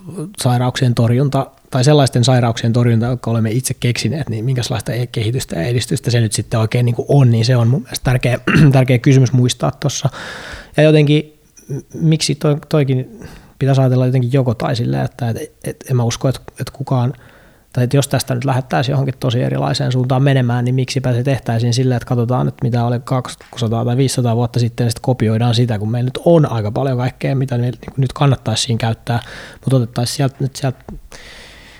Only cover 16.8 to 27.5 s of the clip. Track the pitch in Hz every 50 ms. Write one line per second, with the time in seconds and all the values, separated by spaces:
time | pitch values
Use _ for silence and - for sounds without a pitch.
16.8 | 131 - 135 127 120 120 - - - - - - - - _ _ _ _ - 123
17.8 | 123 123 139 143 135 - - 127 - - 131 120 120 139 131 123 131 - - 156
18.8 | 131 117 143 131 135 139 131 - - 135 110 127 131 135 135 135 139 143 139 -
19.8 | 139 131 123 127 127 127 135 127 135 143 135 135 123 120 120 123 120 123 127 131
20.8 | 127 - - 131 131 131 123 117 123 139 139 - - - 117 113 117 120 120 120
21.8 | 131 127 127 117 - - 131 120 117 117 123 131 143 143 - - 135 123 117 120
22.8 | 117 120 123 120 - - 139 127 127 - - - - - - - 123 110 113 113
23.8 | 117 120 120 127 139 123 - - 123 120 113 117 120 117 - 120 120 113 - -
24.8 | 123 117 110 - - - 123 - 117 107 110 110 120 123 117 117 123 117 117 101
25.8 | 104 107 117 123 120 127 127 - - 175 170 165 147 - - 113 101 104 117 123
26.8 | 135 139 131 123 123 127 - - - 147 139 131 123 131